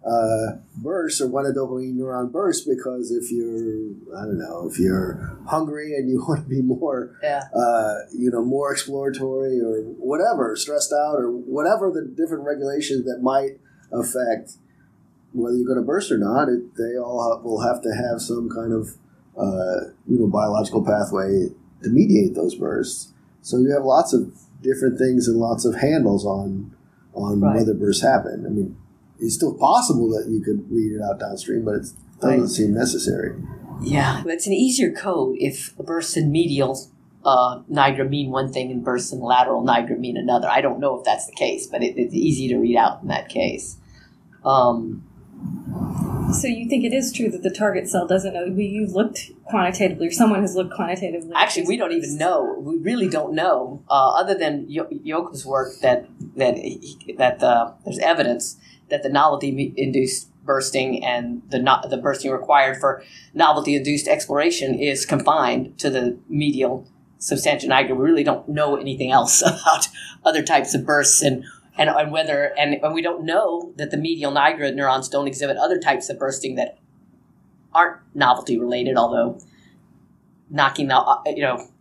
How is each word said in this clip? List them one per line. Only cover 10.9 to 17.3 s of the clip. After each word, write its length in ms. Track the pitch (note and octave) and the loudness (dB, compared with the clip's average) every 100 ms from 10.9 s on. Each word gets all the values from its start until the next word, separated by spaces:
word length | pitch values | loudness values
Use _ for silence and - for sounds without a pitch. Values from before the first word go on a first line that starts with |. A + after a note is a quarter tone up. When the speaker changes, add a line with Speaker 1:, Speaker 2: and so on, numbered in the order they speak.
Speaker 1:
out 220 | D3 D3 D3 | 0 0 0
or 160 | A#2+ | -2
whatever 600 | B2 A#2+ C3+ D#3+ G#3+ G3 | -4 -6 -2 2 2 0
the 120 | D#3+ C3 | -2 -8
different 380 | B2+ E3 D#3 C#3+ | -4 -4 -4 -6
regulations 600 | D3 C#3 C#3+ C#3+ C3+ B2 | -4 -4 -4 -2 -2 -4
that 160 | B2 | -2
might 380 | B2+ C3+ C3+ - _ _ _ | 0 0 -2 -8 _ _ _
affect 680 | A#2+ B2 B2+ A#2+ A2 - - _ _ _ _ _ _ _ | -4 -4 -2 -2 -2 -6 -20 _ _ _ _ _ _ _
whether 240 | B2 A#2 B2 | -4 0 0
you're 100 | B2 | 2
gonna 180 | B2 A2 | 0 0
burst 260 | F3 G3 | -2 0
or 60 | A#2 | 0
not, 300 | G2+ B2 C#3+ | 2 2 2
it, 260 | A#2+ A#2+ - | 0 -4 -6
they 200 | A2+ B2 | -4 -4
all 220 | A#2+ B2 | -4 -2
ha-, 200 | A#2 | -2